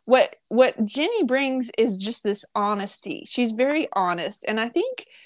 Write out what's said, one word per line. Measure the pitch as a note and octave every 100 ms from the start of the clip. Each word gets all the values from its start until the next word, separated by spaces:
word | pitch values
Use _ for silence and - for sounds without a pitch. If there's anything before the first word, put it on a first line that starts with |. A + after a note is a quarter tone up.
| -
what, | B3+ - - -
what | A3+ B3+ -
Jenny | G#3+ C4 E4 A#4
brings | C4+ C4 C4+ C4 A#3+ -
is | A#3 F#3+
just | G3 A#3+
this | G#3+ G3+ - G#3+
honesty. | G#3 G#3 G3 - G3 - -
She's | - A#3+
very | A3 C4 D4+ D4
honest. | - F3+ F3 D#3+ - -
And | G#3+
I | A#3+
think | E4+ A#4+ B4+ - -